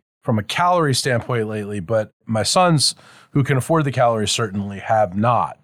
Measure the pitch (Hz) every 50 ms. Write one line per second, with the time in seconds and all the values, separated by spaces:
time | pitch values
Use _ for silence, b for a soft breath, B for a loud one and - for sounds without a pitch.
0 | - _ _ _ _ - 117 107 101 - - - 175 180 180 175 156 139 123 -
1 | - 139 123 113 - - 123 117 107 110 107 107 101 101 104 101 82 - 113 110
2 | 107 - _ _ _ - 113 107 107 - - 185 180 175 165 135 - - - b
3 | b b b b b b - 143 127 - 139 127 - - 165 160 147 139 123 127
4 | 123 120 113 110 104 101 - - 113 101 95 104 98 101 101 95 - - 113 107
5 | 107 90 90 104 110 123 117 104 85 67 - -